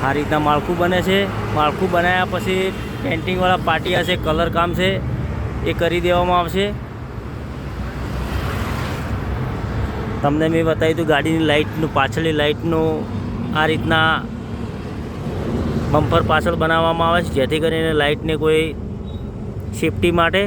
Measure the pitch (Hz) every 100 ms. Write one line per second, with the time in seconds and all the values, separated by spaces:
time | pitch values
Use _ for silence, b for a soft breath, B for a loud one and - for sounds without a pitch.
0 | 131 143 139 151 147 147 143 175 175 180
1 | 175 190 196 - - 151 151 156 185 175
2 | 175 185 185 175 175 185 190 185 - -
3 | 185 170 170 185 180 180 - 160 139 175
4 | 170 180 156 156 170 160 175 160 185 190
5 | - - - - - - 151 165 170 175
6 | 175 175 180 180 170 185 202 202 - -
7 | - - - - - - - - - -
8 | - - - - - - - - - -
9 | - - - - - - - - - -
10 | - - 143 147 160 165 160 156 160 160
11 | 160 147 156 160 156 147 151 - 156 143
12 | 135 - 160 151 147 151 170 160 160 156
13 | - - - - - 151 156 160 160 165
14 | 160 151 - - - - - - - -
15 | - - - - - - - - - 151
16 | 156 170 160 156 175 170 160 165 165 165
17 | 165 170 170 139 131 156 160 160 160 151
18 | 143 147 160 156 156 156 160 - - -
19 | - - - - - - - - 160 -
20 | 180 170 165 185